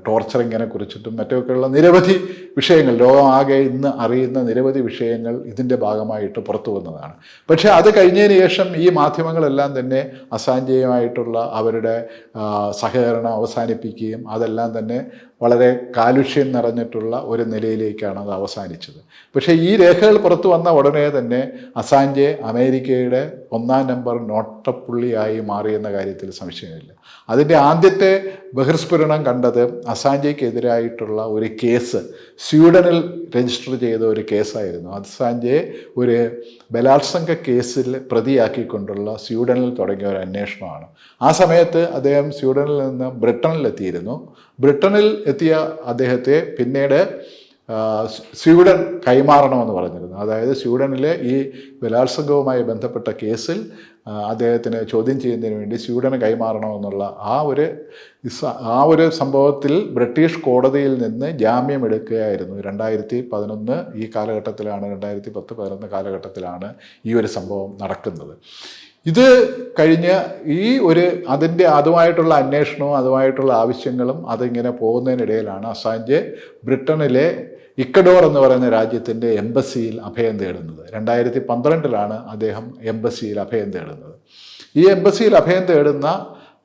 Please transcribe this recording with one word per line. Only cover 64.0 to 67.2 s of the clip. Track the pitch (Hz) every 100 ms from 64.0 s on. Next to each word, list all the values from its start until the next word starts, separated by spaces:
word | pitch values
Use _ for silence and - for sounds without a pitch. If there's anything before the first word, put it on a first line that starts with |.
| 110 110
കാലഘട്ടത്തിലാണ്, | 107 107 104 104 107 101 101
രണ്ടായിരത്തി | 98 104 104 101
പത്ത് | 104 -
പതിനൊന്ന് | 110 98 98 104
കാലഘട്ടത്തിലാണ് | 98 98 95 - - 90 87 101 - - _ 110
ഈ |
ഒരു | 117